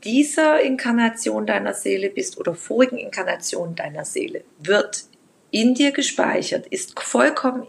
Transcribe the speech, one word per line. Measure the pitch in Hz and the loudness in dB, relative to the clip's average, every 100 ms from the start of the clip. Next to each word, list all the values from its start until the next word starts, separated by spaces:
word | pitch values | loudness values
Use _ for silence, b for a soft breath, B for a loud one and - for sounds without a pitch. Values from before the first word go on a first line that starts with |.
dieser | 214 254 294 - 311 302 | 0 2 2 4 4 4
Inkarnation | 277 262 240 233 226 226 226 214 214 | 2 0 0 2 2 0 -2 -2 0
deiner | 202 196 | -2 -2
Seele | - 202 190 196 | -4 -2 -2 -2
bist | 196 190 - | -4 -8 -6
oder | 175 165 | -6 -6
vorigen | - 233 254 247 | -2 2 2 0
Inkarnationen | - 202 180 175 - 180 170 165 | -8 -6 -4 -4 -6 -6 -6 -8
deiner | 156 151 151 | -8 -10 -8
Seele, | - - - - - | -6 -6 -8 -14 -6
wird | 151 208 - - - _ _ _ _ | 0 2 2 -6 -12 _ _ _ _
in | 214 247 | 2 4
dir | 254 285 | 4 4
gespeichert, | 277 269 - 185 180 185 - - | 2 0 0 0 0 -2 -4 -4
ist | - - - | -10 -8 -10
vollkommen | - - 285 - 262 247 | 0 4 4 4 -2 -2